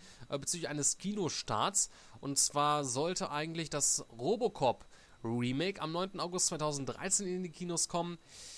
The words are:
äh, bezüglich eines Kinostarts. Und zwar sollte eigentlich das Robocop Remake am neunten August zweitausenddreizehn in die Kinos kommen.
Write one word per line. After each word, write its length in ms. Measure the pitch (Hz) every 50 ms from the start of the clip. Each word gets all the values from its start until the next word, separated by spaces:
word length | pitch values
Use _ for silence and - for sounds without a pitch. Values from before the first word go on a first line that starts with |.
| - - - - - -
äh, 100 | 139 143
bezüglich 300 | 139 - - 175 160 123
eines 300 | 147 147 143 - - -
Kinostarts. 920 | - 185 208 214 190 147 - - - - 117 107 123 180 196 - - - - - - - - -
Und 180 | - 139 139 -
zwar 460 | - - - 147 147 147 147 151 143
sollte 460 | 135 117 127 151 165 185 - 190 -
eigentlich 400 | 143 147 151 165 165 165 165 143
das 340 | - 147 139 - - - - - - 110
Robocop 680 | 120 147 220 233 247 214 - - 151 127 107 - - - - - - - - - -
Remake 560 | 117 117 123 120 123 127 139 160 190 202 -
am 120 | 147 156 160
neunten 280 | 170 185 190 - 175
August 280 | 147 180 175 185 - -
zweitausenddreizehn 800 | 180 156 151 151 147 143 135 127 117 - - 190 190 - 202
in 160 | 180 180 180 185
die 80 | 175
Kinos 380 | 156 - 180 175 170 160 - -
kommen. 300 | - 175 170 175 175 165 - - - - - - -